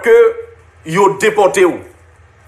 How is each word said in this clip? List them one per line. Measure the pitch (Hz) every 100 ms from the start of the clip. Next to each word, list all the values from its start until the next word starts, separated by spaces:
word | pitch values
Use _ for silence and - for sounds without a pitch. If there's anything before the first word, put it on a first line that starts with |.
ke | 233 233 226 - - - _ _ 160
yo | 180 - -
depòte | 214 214 185 202 175
ou. | 127 - - _ _ _ _